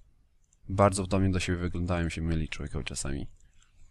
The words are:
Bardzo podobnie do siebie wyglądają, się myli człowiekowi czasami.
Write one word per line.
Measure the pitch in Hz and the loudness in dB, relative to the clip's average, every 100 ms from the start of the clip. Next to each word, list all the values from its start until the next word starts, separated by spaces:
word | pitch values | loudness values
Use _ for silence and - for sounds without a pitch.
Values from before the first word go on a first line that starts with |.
| - _ _ _ _ _ - | -20 _ _ _ _ _ -4
Bardzo | 98 101 95 | 4 4 4
podobnie | 90 98 95 | 0 4 4
do | 90 | 2
siebie | - 87 | 0 0
wyglądają, | 87 87 87 87 82 | 0 -2 0 0 0
się | 82 | -2
myli | 82 80 78 | 0 0 0
człowiekowi | - 73 76 65 | -4 -6 -6 -6
czasami. | 71 67 69 - - - - _ - - | -6 -4 -4 -6 -12 -20 -20 _ -20 -20